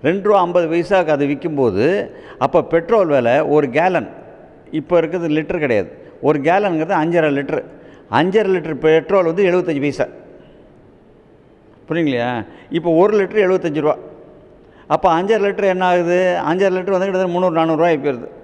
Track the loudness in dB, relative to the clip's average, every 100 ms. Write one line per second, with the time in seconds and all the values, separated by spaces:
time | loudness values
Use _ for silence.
0 | 0 0 2 2 2 0 0 -2 0 0
1 | 2 0 0 -2 -4 0 0 2 0 0
2 | -6 -14 -20 -4 0 0 2 -2 2 0
3 | 2 2 2 2 2 2 2 0 0 0
4 | -6 -16 -20 -20 -20 -20 -10 -10 0 0
5 | 0 -4 -2 -2 -2 -4 0 0 -2 -10
6 | -20 -4 -2 0 2 2 0 -2 -2 -2
7 | 0 0 0 -2 -4 -6 -8 -20 -20 -20
8 | -2 0 2 0 0 -2 -4 -2 2 2
9 | 2 0 2 0 2 0 -2 -2 -4 -4
10 | -6 -8 -20 -20 -20 -20 -20 -20 -20 -20
11 | _ -20 _ -20 _ _ _ -20 -6 -2
12 | -2 -2 -4 -6 -10 -18 -8 -4 0 4
13 | 4 2 0 0 2 2 0 -2 -2 -2
14 | -8 -20 -20 -20 -20 -20 -20 -20 -4 0
15 | 2 2 2 0 0 0 0 0 2 2
16 | 2 0 0 -2 -2 0 0 0 -2 -2
17 | 0 -2 -2 0 0 0 0 2 2 2
18 | -2 -6 -10 -18